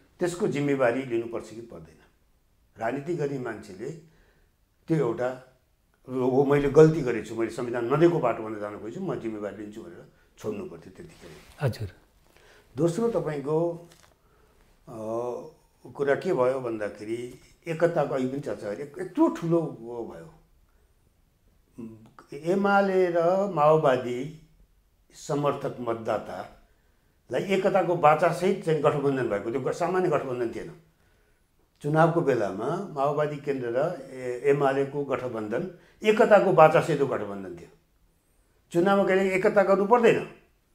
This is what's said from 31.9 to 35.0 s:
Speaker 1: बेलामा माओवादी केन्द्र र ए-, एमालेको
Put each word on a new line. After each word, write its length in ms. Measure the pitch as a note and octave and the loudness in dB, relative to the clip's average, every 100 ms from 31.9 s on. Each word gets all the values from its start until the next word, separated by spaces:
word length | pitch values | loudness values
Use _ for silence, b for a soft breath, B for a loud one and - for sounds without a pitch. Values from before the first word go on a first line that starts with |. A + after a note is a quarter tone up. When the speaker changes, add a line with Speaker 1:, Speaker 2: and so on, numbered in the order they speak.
| D#3 E3 D#3+ | 4 4 4
Speaker 1:
बेलामा 680 | C3+ A#2+ G2 G2 C3 F3+ G3 | 2 0 0 -4 -4 -6 -6
माओवादी 440 | D3 C#3+ D3 D3 D3 | -4 -2 0 -4 -4
केन्द्र 320 | C#3 C3+ A#2+ | -6 -6 -2
र 400 | B2 E3 - - | -2 -2 -4 -14
ए-, 300 | C3 B2+ B2 | -12 -8 -4
एमालेको 640 | C#3+ C#3+ C3+ C#3 C3+ C#3+ | 0 2 2 0 -2 -4